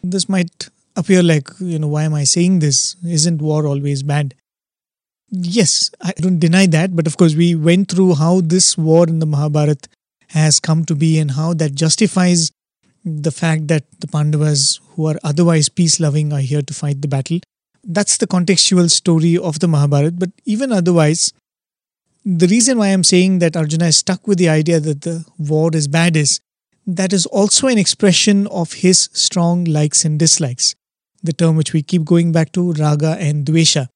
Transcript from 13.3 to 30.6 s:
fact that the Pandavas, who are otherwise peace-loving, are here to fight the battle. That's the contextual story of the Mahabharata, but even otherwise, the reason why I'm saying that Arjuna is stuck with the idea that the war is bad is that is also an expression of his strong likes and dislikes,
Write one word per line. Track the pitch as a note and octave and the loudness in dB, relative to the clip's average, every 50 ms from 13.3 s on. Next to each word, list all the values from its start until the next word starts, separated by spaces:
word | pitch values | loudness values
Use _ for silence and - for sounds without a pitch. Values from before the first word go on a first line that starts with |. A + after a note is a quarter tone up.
fact | C3+ - - E3 D#3 D#3+ D3+ D3 | -4 -2 -2 -2 -2 -2 -2 -2
that | E3 D3+ - _ _ _ | -2 -2 -2 _ _ _
the | - | -12
Pandavas, | C#3 - D3+ D3 D3+ D3+ D3 D3+ D3+ D3+ C#3 C3+ - - - _ _ | -6 -4 -2 0 0 0 0 0 0 0 0 0 -2 -2 -6 _ _
who | _ - D#3 | _ -4 -4
are | D#3 D3+ - - | -4 -4 -4 -4
otherwise | D3+ C#3+ D#3 F3 E3+ E3 D#3+ D3 - | -4 0 2 2 2 2 2 0 -2
peace-loving, | _ - F3 D#3+ - - D#3+ D3 C#3+ D#3 D3+ D3 | _ 0 0 0 0 0 0 0 0 -2 -2 -2
are | D3 C#3 | -2 -4
here | C3+ B2 D3 D3 | -4 -2 -2 -4
to | C#3 - D3 | -4 -6 -10
fight | - - C#3+ C#3+ C#3 | -8 -6 -6 -4 -4
the | C#3+ D3 | -4 -4
battle. | C#3+ C3+ C3+ - E3 F3+ - _ _ _ _ _ _ _ _ | -4 -4 -4 -4 -6 -6 -6 _ _ _ _ _ _ _ _
That's | G#3 E3 G3+ G3+ - - | -4 -2 -2 0 -2 -2
the | - A#3 | -2 -2
contextual | - - F3+ F3 E3 F#3+ D#3 - - F#3+ F3+ F3 E3 | -2 0 -2 2 2 2 2 2 2 4 2 4 2
story | - - _ F3+ E3 D#3+ D#3 E3+ E3 | 0 0 _ 0 2 2 2 2 2
of | F3+ - F3 D3 D#3 | 0 -2 -4 -4 -2
the | F3+ F3 | 0 0
Mahabharata, | D#3+ C#3+ C#3+ C#3+ D3 C#3+ C#3+ D#3+ | 2 2 2 2 2 2 2 0
but | F3 F3 F#3 F3+ - _ _ | -2 -4 -6 -6 -8 _ _
even | C#4 G#3 G#3+ C4+ C4 | -4 -4 -2 -2 -2
otherwise, | A#3 F#3+ E3+ F3+ F3+ E3+ D#3 D3+ D#3+ F3 - - _ _ _ _ _ _ _ _ _ _ _ _ _ _ _ _ _ _ _ | 0 0 2 2 4 4 4 2 2 0 -4 -6 _ _ _ _ _ _ _ _ _ _ _ _ _ _ _ _ _ _ _
the | G3+ F3+ E3 F3+ | -4 0 2 2
reason | F3 G#3 A#3+ A3+ C4+ B3+ A#3 | 4 4 2 2 2 2 2
why | G#3 G3 | 2 2
I'm | G3 F#3+ | 2 2
saying | E3+ - F#3+ F3+ F#3 F#3+ F#3+ F3+ | 2 2 4 4 4 4 2 2
that | E3+ E3 D#3 | 0 0 0
Arjuna | E3+ D#3 D3 D#3+ D#3+ F3 | 0 -2 -2 0 0 0
is | E3 D#3 | 2 2
stuck | - - - F#3 F3+ _ G#3 | 0 0 -2 -4 -4 _ -2
with | G3+ F3 | 0 2
the | F3+ E3 | 2 2
idea | D#3 D#3 D#3 E3+ E3+ D#3+ | 2 2 2 2 0 0
that | D3 D#3 D3 C#3+ | 0 -2 -6 -6
the | - E3+ E3 E3 D#3+ _ _ - | -6 -8 -8 -8 -10 _ _ -10
war | D#3 C#3+ D#3 D#3 D#3+ E3 D#3+ | -4 -2 0 0 0 0 0
is | D#3+ D3 C#3+ | -2 -2 0
bad | C#3+ E3 E3+ F3 D#3+ | 0 2 2 2 2
is | D#3+ D3 C3 - - _ _ _ _ _ _ _ _ _ | 2 0 0 -2 -4 _ _ _ _ _ _ _ _ _
that | G#3 F3+ F3 F#3+ F#3 | -6 -4 -2 -2 0
is | G3+ F#3 E3 | 0 -2 -2
also | - - G3 G3+ G#3 - - - | -2 0 0 0 2 2 0 0
an | C4 B3 G#3+ | 2 2 2
expression | F3+ - - _ G#3+ G3+ E3+ - - A3 G3+ G3 G3+ | 0 0 -2 _ 2 2 4 4 2 2 2 2 0
of | G#3 - F#3+ E3 - - | -2 -4 -6 -6 -6 -6
his | - - F3+ F#3 - - - | 0 2 2 2 2 0 -2
strong | _ - - - - F#3 E3+ E3+ F3 F3 F3 | _ -4 -4 -2 0 0 0 0 0 0 0
likes | E3 D3+ D3+ D3+ D3+ - - - | 0 0 0 0 0 0 -2 -2
and | D#3+ D#3 D3 | 0 0 0
dislikes, | E3 D#3 - - D#3+ C3 A#2+ - | 2 0 2 0 -2 -6 -4 -4